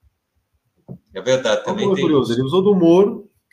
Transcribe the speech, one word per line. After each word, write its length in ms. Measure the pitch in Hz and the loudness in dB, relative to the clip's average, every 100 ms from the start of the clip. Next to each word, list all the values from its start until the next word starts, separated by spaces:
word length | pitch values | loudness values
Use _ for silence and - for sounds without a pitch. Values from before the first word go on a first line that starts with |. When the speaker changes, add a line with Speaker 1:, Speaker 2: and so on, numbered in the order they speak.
| _ _ _ _ _ _ _ _ - - _ | _ _ _ _ _ _ _ _ -20 -20 _
Speaker 1:
É 80 | 95 | -10
verdade, 360 | 123 131 117 104 | -2 -2 0 -4
Speaker 2:
Olha 80 | - | -4
Speaker 1:
também 180 | 202 196 | -4 -2
Speaker 2:
como 80 | |
é 20 | 180 | 0
Speaker 1:
tem 100 | 160 | 0
Speaker 2:
curioso, 260 | 143 117 | 0 0
Speaker 1:
isso. 80 | 117 | -2
Speaker 2:
ele 60 | 135 | -2
usou 160 | 180 | 0
do 100 | 196 | 2
humor 560 | 190 165 175 208 - - _ _ | 2 4 4 2 -2 -14 _ _